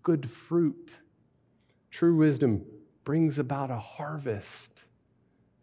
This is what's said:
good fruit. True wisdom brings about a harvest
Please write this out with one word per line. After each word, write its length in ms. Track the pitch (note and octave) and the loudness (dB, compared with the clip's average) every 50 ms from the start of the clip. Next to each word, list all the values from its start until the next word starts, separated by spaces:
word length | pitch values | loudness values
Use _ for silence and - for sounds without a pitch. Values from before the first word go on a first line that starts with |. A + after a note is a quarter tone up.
| - | 0
good 260 | - E3+ D3 C3+ B2 | 0 0 0 -2 -6
fruit. 680 | - - - - D#3+ E3+ E3+ D3 - - - - - - _ _ _ _ _ _ _ _ _ _ _ _ _ _ _ _ _ _ | -12 -16 -8 -4 0 0 0 0 -2 -6 -12 -20 -20 -20 _ _ _ _ _ _ _ _ _ _ _ _ _ _ _ _ _ _
True 280 | - - E3+ E3+ E3+ | -4 2 2 4 6
wisdom 480 | D#3 D#3 D3+ C#3+ B2+ C#3+ B2 G#2+ F2+ - - - - - _ _ _ _ | 6 6 4 4 4 2 2 2 0 -2 -8 -16 -20 -20 _ _ _ _
brings 340 | C3+ D3 E3 E3 D#3 C3+ D3 | -2 0 2 2 2 0 -2
about 320 | C#3 B2 C#3 C#3 C#3 B2+ | -4 -4 -4 -6 -4 -6
a 80 | B2 A2+ | -6 -8
harvest 1040 | G2+ - - - D#3 D3 D#3 D3+ C#3 B2+ G#2+ F#2+ F2+ - - - - - _ - _ _ _ _ _ _ _ _ _ _ _ _ _ _ _ _ | -8 -10 -12 -12 -10 -10 -10 -8 -6 -6 -6 -6 -8 -12 -16 -18 -20 -20 _ -20 _ _ _ _ _ _ _ _ _ _ _ _ _ _ _ _